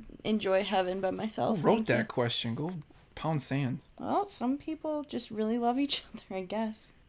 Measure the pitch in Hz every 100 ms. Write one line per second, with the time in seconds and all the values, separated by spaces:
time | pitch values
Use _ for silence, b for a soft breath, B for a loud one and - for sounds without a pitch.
0 | - - - 214 202 190 196 196 185 190
1 | 190 185 214 - 123 214 139 220 220 120
2 | 110 - 117 117 120 113 156 185 - -
3 | - - 156 160 - 135 135 143 - -
4 | - 294 403 - 247 285 - 311 311 302
5 | 285 240 226 214 220 240 233 247 285 -
6 | - 220 - 190 185 208 220 220 - -